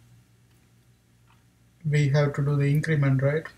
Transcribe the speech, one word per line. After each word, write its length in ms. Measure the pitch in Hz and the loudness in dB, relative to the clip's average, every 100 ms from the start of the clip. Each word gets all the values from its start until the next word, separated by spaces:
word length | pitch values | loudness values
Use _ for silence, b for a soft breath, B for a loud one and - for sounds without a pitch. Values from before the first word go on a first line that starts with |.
| _ - _ _ _ _ _ _ _ _ _ _ _ _ _ _ _ _ 156 | _ -20 _ _ _ _ _ _ _ _ _ _ _ _ _ _ _ _ -2
we 200 | 147 143 | 0 2
have 240 | 147 139 | 2 0
to 80 | 143 | -2
do 140 | 143 143 | -2 0
the 100 | 143 | 0
increment, 560 | 147 156 151 135 131 | 0 0 0 2 2
right? 240 | 135 156 - | 0 -2 -6